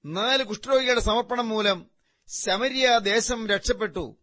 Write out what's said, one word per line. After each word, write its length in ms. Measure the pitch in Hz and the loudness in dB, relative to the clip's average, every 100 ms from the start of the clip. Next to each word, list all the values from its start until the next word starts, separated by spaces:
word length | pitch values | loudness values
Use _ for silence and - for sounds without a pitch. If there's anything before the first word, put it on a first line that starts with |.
| 147 | -8
നാല് 380 | 175 233 269 | -4 0 0
കുഷ്ഠരോഗികളുടെ 580 | 226 208 254 262 254 240 | -2 -8 2 2 4 2
സമർപ്പണം 480 | 208 233 240 240 233 | 2 0 0 -4 -2
മൂലം 360 | 220 208 180 - _ _ _ - | 0 0 0 -6 _ _ _ -14
ശമരിയ 720 | - - 190 262 262 254 233 | -8 -2 0 0 2 4 4
ദേശം 440 | 196 220 220 240 220 | 2 0 0 -4 -2
രക്ഷപ്പെട്ടു. 720 | 202 - 233 214 180 135 - | -2 0 -2 -4 -6 -10 -12